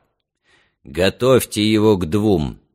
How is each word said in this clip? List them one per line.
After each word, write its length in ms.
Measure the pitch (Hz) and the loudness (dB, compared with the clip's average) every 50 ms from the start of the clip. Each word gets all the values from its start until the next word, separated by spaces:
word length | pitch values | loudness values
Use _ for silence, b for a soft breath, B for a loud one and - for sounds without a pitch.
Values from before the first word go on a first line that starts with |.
| _ _ _ _ _ _ _ _ _ _ _ _ _ _ _ _ | _ _ _ _ _ _ _ _ _ _ _ _ _ _ _ _
Готовьте 800 | - 69 71 82 92 95 - - 120 131 131 117 - - - 107 | -20 -10 -4 -2 -2 -2 -2 0 2 2 2 2 2 -2 -4 -4
его 340 | 107 107 110 107 104 110 107 | 0 0 0 2 2 2 2
к 100 | 90 87 | 0 -2
двум. 520 | 78 101 104 104 110 98 82 73 64 52 - _ _ | -4 -2 -2 0 0 0 0 -2 -4 -8 -14 _ _